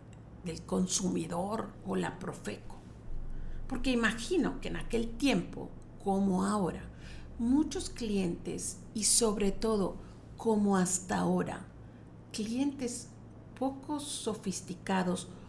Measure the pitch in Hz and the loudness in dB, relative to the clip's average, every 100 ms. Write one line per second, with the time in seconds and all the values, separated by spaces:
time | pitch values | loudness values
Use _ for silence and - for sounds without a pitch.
0 | - - - - 175 165 - 185 180 - | -16 -18 -16 -10 -8 -8 0 2 2 2
1 | 180 180 160 170 196 220 196 - 190 190 | 2 0 -2 -2 -2 -2 -4 -8 -2 0
2 | 170 - - - - - - - - - | 0 -4 -8 -6 -8 -8 -10 -12 -14 -14
3 | - - - - - - - 254 269 240 | -6 -4 -2 -4 -4 -4 -4 0 2 4
4 | 226 - - 359 214 - - 170 - 233 | 4 0 2 4 4 0 -4 -4 0 0
5 | 226 - 277 202 - - - - - - | 0 2 4 4 2 -8 -10 -12 -14 -4
6 | 196 196 196 190 196 208 170 - - - | 2 4 4 4 2 2 2 -2 -10 -12
7 | - - - - 233 277 311 381 - - | -12 -10 -10 -2 4 6 6 0 -4 -4
8 | 226 202 175 175 175 170 - - - 220 | 0 2 2 -2 -4 -4 -6 -8 -8 0
9 | 202 - 233 208 202 196 220 214 175 - | 6 6 6 4 2 2 2 4 2 -2
10 | - - - - 226 214 202 196 180 - | -12 -16 -16 -2 2 6 6 6 6 2
11 | - 196 175 175 - - - - - - | 0 2 4 4 2 -4 -10 -14 -16 -16
12 | - - - - 214 240 285 269 240 - | -18 -18 -8 -6 -2 2 0 0 -4 -4
13 | - - - - - - 262 269 - 294 | -10 -16 -16 -16 -16 -2 -2 -2 -4 -4
14 | - - 226 208 196 185 - 180 - 190 | -4 -4 -2 -2 -2 -4 -6 -8 0 2
15 | 180 180 - - | 2 0 -4 -12